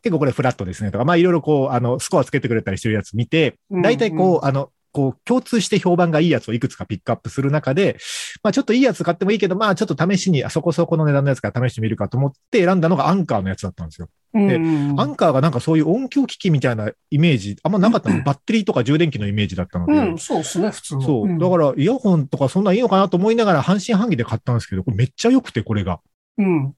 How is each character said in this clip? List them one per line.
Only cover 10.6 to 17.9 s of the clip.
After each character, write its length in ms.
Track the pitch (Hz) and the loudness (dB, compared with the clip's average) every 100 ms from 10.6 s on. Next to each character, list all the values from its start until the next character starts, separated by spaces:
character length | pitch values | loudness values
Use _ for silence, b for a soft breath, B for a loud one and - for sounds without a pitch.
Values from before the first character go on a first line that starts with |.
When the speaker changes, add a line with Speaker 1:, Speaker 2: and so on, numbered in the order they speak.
Speaker 1:
こ 100 | 170 | -2
そ 140 | 160 165 | -2 2
こ 120 | 160 | 2
の 80 | 151 | 4
値 80 | |
段 100 | 139 | 2
の 60 | 139 | 2
や 60 | 131 | 0
つ 60 | |
か 100 | 104 | -2
ら 180 | 120 120 | -2 -2
試 20 | |
し 40 | - | -2
て 60 | |
み 80 | 110 | -4
る 80 | 107 | -2
か 120 | 98 | -2
と 80 | 123 | 0
思 100 | 139 | -2
っ 40 | - _ | -4 _
て 120 | 233 | 2
選 120 | 175 190 | 4 4
ん 40 | |
だ 100 | 160 | 2
の 60 | 170 | 2
が 120 | 147 | 2
ア 60 | |
ン 120 | 196 156 | 0 0
カ 140 | 110 | -2
ー 20 | |
の 80 | 95 | -2
や 60 | 95 | -6
つ 60 | |
だ 80 | 95 | -8
っ 40 | |
た 100 | - | -8
ん 60 | 82 | -14
で 60 | - | -12
す 60 | |
よ。 60 | 85 _ _ | -18 _ _
Speaker 2:
う 60 | 220 | 0
ん 40 | |
う 20 | 202 | 2
ん 40 | |
う 60 | 170 | 2
ん。 380 | 165 151 143 143 | 2 0 0 0
Speaker 1:
で、 60 | |
ア 40 | 269 | -2
ン 100 | 285 | 2
カ 140 | 170 | 2
ー 20 | |
が 80 | 131 | 4
な 80 | 160 | 2
ん 20 | |
か 80 | - | 0
そ 140 | - | 0
う 40 | 160 | 0
い 40 | |
う 80 | 151 | 2
音 180 | 214 262 | -2 -2
響 160 | 285 254 | -2 -2
機 120 | - | -2
器 140 | 190 | 0
み 80 | 147 | 2
た 120 | 127 | 0
い 40 | 110 | -2
な 160 | 107 - _ | -6 -8 _
イ 100 | 143 | 2
メ 140 | 170 | 2
ー 40 | 127 | 2
ジ、 200 | 98 101 | -2 -6
あ 60 | - | -2
ん 20 | |
ま 80 | 202 | 2
な 100 | 208 | 2